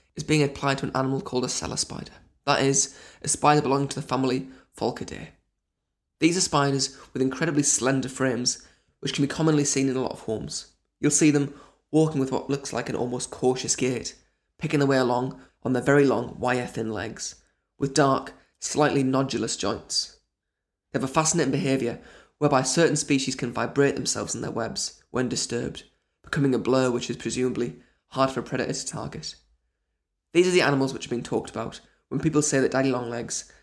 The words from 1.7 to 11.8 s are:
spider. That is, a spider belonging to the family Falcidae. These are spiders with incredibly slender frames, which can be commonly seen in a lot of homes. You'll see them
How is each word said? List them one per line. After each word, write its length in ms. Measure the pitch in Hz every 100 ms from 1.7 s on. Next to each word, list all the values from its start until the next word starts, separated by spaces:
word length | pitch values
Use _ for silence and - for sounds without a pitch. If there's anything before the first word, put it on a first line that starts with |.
| -
spider. 360 | - - - - _ _
That 180 | - 143
is, 340 | 135 135 - - - -
a 60 | -
spider 340 | - 147 151
belonging 260 | 123 139 139
to 120 | -
the 60 | 147
family 420 | 127 131 127 - - _ -
Falcidae. 520 | 110 - - - - _ _ _ _ _ _ _ _ _
These 180 | 165 175
are 60 |
spiders 560 | 180 147 139 135 - - -
with 100 | 123
incredibly 400 | 131 135 160 147
slender 460 | 143 - 123 135 123
frames, 580 | - 131 117 123 - - _ _ _
which 140 | -
can 80 | -
be 60 | 139
commonly 360 | - 160 151
seen 240 | 135 139 135
in 80 | 131
a 60 |
lot 100 | 127
of 80 | -
homes. 520 | - 107 - - - _ _ _
You'll 140 | 147
see 180 | - 156
them 240 | 143 139 - - _